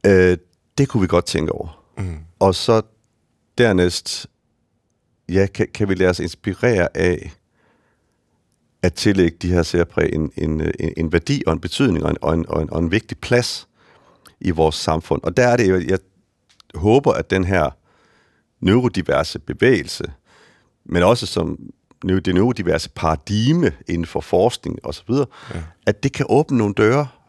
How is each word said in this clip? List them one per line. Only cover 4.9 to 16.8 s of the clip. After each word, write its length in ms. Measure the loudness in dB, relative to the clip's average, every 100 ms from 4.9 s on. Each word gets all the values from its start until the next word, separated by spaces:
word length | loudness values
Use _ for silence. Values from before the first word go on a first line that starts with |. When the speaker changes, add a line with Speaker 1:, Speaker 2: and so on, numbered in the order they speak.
| _ _ _ -2
Speaker 1:
ja, 180 | 0 0
kan, 140 | -2 -6
kan 160 | -2 -2
vi 40 |
lade 140 | 2 2
os 100 | 2
inspirere 760 | -6 -6 -8 -2 0 2 0 0
af 340 | 0 0 -6 -20 _ _ _ _ _ _ _ _ _ _ _ _ _ _
at 100 | -4
tillægge 440 | 0 0 4 2 0
de 60 | 0
her 120 | 0
særpræg 500 | 2 0 0 0 0
en, 180 | 0 -4 -4
en, 240 | -4 -2 -4 -4
en, 140 | -6 -4
en 140 | -2
værdi 300 | -2 0 -2 -2
og 60 |
en 60 | -2
betydning 440 | -4 0 0 2
og 40 | -2
en, 60 | -2
og 120 | -2
en, 120 | -2 -2
og 120 | -4
en, 80 | -2
og 100 | -2
en 120 | -2
vigtig 260 | -4 -6 -14
plads 500 | -2 0 0 -10 -16 _ _ _ _ _ -20 _
i 100 | -4
vores 240 | 2 0
samfund. 480 | 0 -2 -4 -2 -4
Og 140 | 0 2
der 100 | 2
er 100 | 4
det 120 | 2
jo, 60 | 2 0
jeg 120 | -4 _ _ _ _ _ _ _
håber, 380 | -2